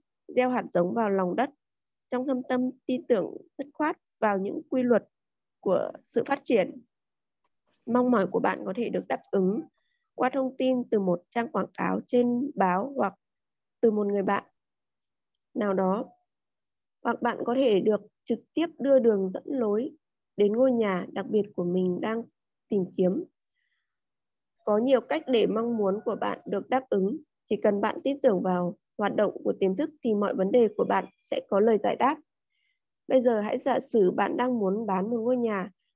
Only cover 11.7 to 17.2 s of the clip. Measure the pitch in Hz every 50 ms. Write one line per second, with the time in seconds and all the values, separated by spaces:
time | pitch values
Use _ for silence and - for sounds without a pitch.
11.7 | _ - 185 185 185 214 - _ - 247 247 240 240 240 269 - - - 196 185
12.7 | 180 190 226 277 277 262 220 190 190 _ _ _ _ _ _ _ _ _ _ _
13.7 | _ _ - 226 214 208 208 202 202 202 190 202 196 - - _ _ _ _ _
14.7 | _ _ _ _ _ _ _ _ _ _ _ _ _ _ _ _ _ - 208 202
15.7 | 190 190 190 185 190 220 269 - _ _ _ _ _ _ _ _ _ _ _ _
16.7 | _ _ _ _ _ _ _ 240 233 -